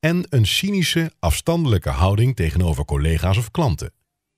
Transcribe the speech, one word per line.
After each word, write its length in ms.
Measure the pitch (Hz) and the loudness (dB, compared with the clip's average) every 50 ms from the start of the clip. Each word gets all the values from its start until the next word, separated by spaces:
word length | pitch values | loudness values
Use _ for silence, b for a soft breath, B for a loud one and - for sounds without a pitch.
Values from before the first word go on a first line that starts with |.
| - | 0
en 200 | 156 170 175 - - | 0 0 0 -2 0
een 180 | - 131 110 | 2 2 2
cynische, 640 | - - - - 196 202 196 170 - - 170 165 160 _ _ | 2 2 -2 -2 0 0 0 0 0 0 -2 -2 -2 _ _
afstandelijke 720 | - 170 - - - - 165 170 165 143 110 92 - - | -2 0 0 0 0 -2 0 0 2 2 2 0 0 -2
houding 460 | 67 65 87 95 101 104 117 131 131 | -2 0 2 2 2 2 2 0 0
tegenover 480 | - 87 80 - 80 90 85 78 65 73 | 0 -2 -2 0 0 0 0 0 -2 -2
collega's 520 | - 73 69 71 78 82 78 82 90 98 | -4 -2 -2 0 0 0 0 0 0 0
of 140 | 104 120 - | 0 -2 -4
klanten. 420 | _ - 170 131 80 73 - - _ _ _ _ _ _ _ _ _ | _ -2 0 0 -2 -4 -6 -12 _ _ _ _ _ _ _ _ _